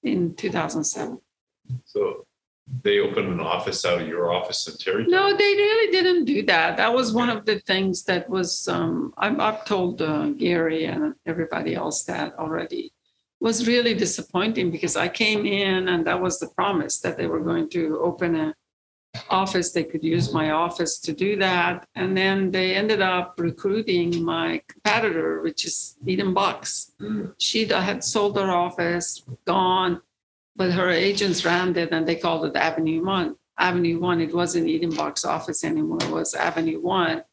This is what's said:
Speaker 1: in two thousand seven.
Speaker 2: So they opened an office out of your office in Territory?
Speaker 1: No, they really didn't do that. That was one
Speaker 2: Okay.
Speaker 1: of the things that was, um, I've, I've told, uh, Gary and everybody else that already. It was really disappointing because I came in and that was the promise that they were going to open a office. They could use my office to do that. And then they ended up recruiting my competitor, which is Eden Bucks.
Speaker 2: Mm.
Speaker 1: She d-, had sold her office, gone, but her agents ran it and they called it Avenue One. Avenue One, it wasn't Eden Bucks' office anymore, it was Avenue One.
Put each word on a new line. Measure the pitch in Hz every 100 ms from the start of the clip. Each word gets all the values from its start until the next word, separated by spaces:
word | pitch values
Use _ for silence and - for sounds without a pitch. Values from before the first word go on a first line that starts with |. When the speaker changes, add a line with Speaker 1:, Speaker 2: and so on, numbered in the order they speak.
Speaker 1:
in | 247 190 170 165
two | 208
thousand | 180 156 151
seven. | 151 - 156 - _ _ _ _ _ 127
Speaker 2:
So | _ 104 101 - - _ _ _ - 127
they | 104 104
opened | 101 104 95
an | 87
office | 80 90 101 90
out | 92 87
of | 80
your | 82 85
office | 90 90 87 -
in | 78
Territory? | - 98 -
Speaker 1:
No, | 359 403 403
they | 403
really | 403 415 440 427
didn't | 370 359 359
do | 269 277 214
that. | 175 165 165
That | 214
was | 240 240
one | 220 240
Speaker 2:
Okay. | 220
Speaker 1:
of | 208
the | 202
things | - 190 190 180
that | - 180 175
was, | 190 175 - -
um, | 175 165 165 - -
I've, | 202 -
I've | 214 214
told, | - 202 180 175
uh, | 160 151 151
Gary | 147 175 175 165 160
and | 160 - 151 - -
everybody | 165 160 165 160 160
else | 165 147
that | - 180 160 -
already. | 156 160 165 - -
It | _ _ _ _ _
was | 226 220 233
really | 240 240
disappointing | 202 185 - - 185 208 226 180
because | 165 175 -
I | 180
came | - 214 214 214
in | 202 196 185 185
and | 175 165
that | 180
was | 180 160
the | 165
promise | - 190 190 - -
that | 185 160
they | 170
were | 165
going | 165 170 160
to | 175 160 165
open | 175 170 175
a | 165 156 - _ _ _ _ _ - -
office. | 190 190 185 175
They | 175
could | 160 160
use | 160 170 -
my | 165 156
office | 156 170 170 165 - -
to |
do | 151 190 208
that. | 190 180 175 175 -
And | - 185 190
then | 190 196 190
they | 185 185
ended | 190 214 214
up | 185 180 180 -
recruiting | 170 165 196 208 220 180 170 170
my | 170 165 165 160 -
competitor, | - 208 214 220 165 160 160
which | 165 -
is | 170 - - -
Eden | 127 185 196
Bucks. | 185 196 - - - - _
Speaker 2:
Mm. | 202 214 185 -
Speaker 1:
She | - 220
d-, | 214
had | 190 185 226
sold | - 220 208 202
her | 190
office, | 180 175 175 170 170 165 - - - -
gone, | 185 185 185 185 170 _ _ _ _ _ -
but | 185
her | 175 180
agents | 165 190 202 202 175
ran | 170 175 185 170
it | 165
and | 165 160
they | 165
called | 175 165 156
it | -
Avenue | 160 160 160 160
One. | 185 190 160 - _ -
Avenue | 180 180 170 165
One, | 175 170
it | 160
wasn't | 170 175 175 165
Eden | 160 170
Bucks' | 156 151 147 170
office | 156 - 156
anymore, | 156 156 156 165
it | 170
was | 160 160
Avenue | - 170 165 165 160
One. | 170 190 165 160 -